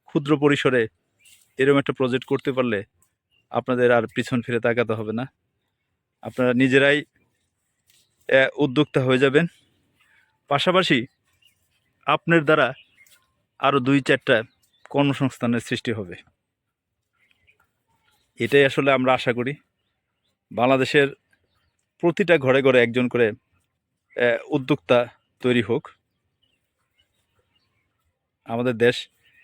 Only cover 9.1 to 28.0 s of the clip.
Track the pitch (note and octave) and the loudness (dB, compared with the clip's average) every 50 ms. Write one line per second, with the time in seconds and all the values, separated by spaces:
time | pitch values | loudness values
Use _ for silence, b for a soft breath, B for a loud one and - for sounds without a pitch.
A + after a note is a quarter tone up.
9.1 | C3 B2+ C3+ C#3 C3 D3+ E3+ E3 _ _ _ _ _ _ _ _ _ _ _ _ | 2 2 2 2 2 2 0 -2 _ _ _ _ _ _ _ _ _ _ _ _
10.1 | _ _ _ _ _ _ _ - C#3+ C#3 - F#3 F3+ F#3 F3+ - D3+ A#2 A#2+ - | _ _ _ _ _ _ _ -6 -4 -2 0 0 0 0 0 0 0 -2 -4 -6
11.1 | _ _ _ _ _ _ _ _ _ _ _ _ _ _ _ _ _ _ - C3+ | _ _ _ _ _ _ _ _ _ _ _ _ _ _ _ _ _ _ -6 -4
12.1 | D3+ - - E3+ E3+ E3 D3 D3+ D#3 D3+ C3+ A#2+ C#3 - - _ _ _ _ _ | -4 -2 0 2 2 2 2 2 2 2 2 0 -4 -8 -20 _ _ _ _ _
13.1 | _ _ _ _ _ _ _ _ _ - C3 C3+ C#3 C#3 B2 C3+ C#3 C#3 C3 - | _ _ _ _ _ _ _ _ _ -2 0 0 0 0 2 0 0 0 2 0
14.1 | C#3 B2+ - C#3+ B2+ A2 A2+ - _ _ _ _ _ _ _ - - C#3 C#3+ C#3+ | -2 0 0 0 0 0 -2 -6 _ _ _ _ _ _ _ -6 -2 0 0 0
15.1 | C3 - C#3 B2+ - - B2+ A#2 A#2+ A#2 - - B2+ A2+ - B2 G#2+ G#2+ F#2+ F2 | 0 -2 -4 -4 -4 -4 -4 -4 -4 -4 -6 -6 -8 -8 -6 -6 -8 -8 -10 -14
16.1 | F2 - - _ _ _ _ _ _ _ _ _ _ _ _ _ _ _ _ _ | -16 -20 -20 _ _ _ _ _ _ _ _ _ _ _ _ _ _ _ _ _
17.1 | _ _ _ _ _ _ _ _ _ _ _ _ _ _ _ _ _ _ _ _ | _ _ _ _ _ _ _ _ _ _ _ _ _ _ _ _ _ _ _ _
18.1 | _ _ _ _ _ - A#2 A2 C#3 C#3+ C#3+ C3 - D#3 C#3 C#3 C3+ B2+ B2+ B2+ | _ _ _ _ _ -8 -4 0 2 2 2 2 0 -2 0 0 0 0 0 0
19.1 | B2+ B2 - C3 A#2 A#2+ A#2+ C3+ D3 - _ _ _ _ _ _ _ _ _ _ | 0 0 -2 -4 -4 -4 -6 -8 -10 -12 _ _ _ _ _ _ _ _ _ _
20.1 | _ _ _ _ _ _ _ - - G#2+ A#2+ C3 C3+ C3 C3 - - D3 C#3 C#3 | _ _ _ _ _ _ _ -10 -4 0 2 2 2 2 2 2 2 2 2 2
21.1 | - - _ _ _ _ _ _ _ _ _ _ _ _ _ _ _ _ - F3 | -2 -10 _ _ _ _ _ _ _ _ _ _ _ _ _ _ _ _ -4 -2
22.1 | D#3+ - G3 D#3+ E3+ D#3 C3 C3 B2+ C#3 C3 C3+ B2 B2 A#2+ A#2 A#2 B2+ B2 A#2+ | -2 0 0 2 2 2 4 2 2 4 4 4 4 4 4 2 2 -2 -2 0
23.1 | - A#2+ A#2 G#2+ G#2+ - _ _ _ _ _ _ _ _ _ _ _ _ _ _ | 0 0 0 0 0 -4 _ _ _ _ _ _ _ _ _ _ _ _ _ _
24.1 | - - B2 A#2+ A#2 - - - D3 C#3+ B2+ C3 D3 - _ - B2+ A#2+ A#2+ A#2 | -4 -2 0 0 0 -2 -4 -4 -4 -4 -2 -2 -4 -2 _ 0 0 0 0 -2
25.1 | - _ _ _ _ _ - B2+ B2 A#2+ G#2+ A#2 A#2 D3+ - - - _ _ _ | -8 _ _ _ _ _ -2 0 0 0 0 -2 -4 -6 -6 -10 -20 _ _ _
26.1 | _ _ _ _ _ _ _ _ _ _ _ _ _ _ _ _ _ _ _ _ | _ _ _ _ _ _ _ _ _ _ _ _ _ _ _ _ _ _ _ _
27.1 | _ _ _ _ _ _ _ _ _ _ _ _ _ _ _ _ _ _ | _ _ _ _ _ _ _ _ _ _ _ _ _ _ _ _ _ _